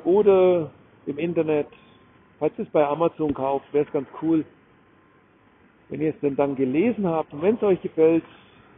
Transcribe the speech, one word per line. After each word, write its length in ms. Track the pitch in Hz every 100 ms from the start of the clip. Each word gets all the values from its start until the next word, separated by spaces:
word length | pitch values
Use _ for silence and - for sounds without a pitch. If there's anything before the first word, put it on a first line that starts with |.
oder 640 | 170 202 208 190 185 175 151 - _ _ -
im 120 | 143
Internet. 480 | 170 165 156 151 143 - - _ _ _ _ -
Falls 140 | 151 -
ihr 60 |
es 60 | 208
bei 160 | 160 143
Amazon 480 | 151 165 - 151
kauft, 380 | 135 135 139 -
wäre 140 | 143 143
es 60 |
ganz 160 | 147 127 -
cool, 220 | 156 160 - _ _ _ _ _ _ _ _ _ _ _ _ _ -
wenn 120 | 139
ihr 100 | 156
es 100 | -
denn 160 | 143 139
dann 180 | 143
gelesen 520 | 131 131 147 226 208 185
habt. 260 | 160 -
Und 100 | 147
wenn 140 | 185 233
es 60 |
euch 180 | 208 175
gefällt, 420 | 185 - 160 165 - - _ _ _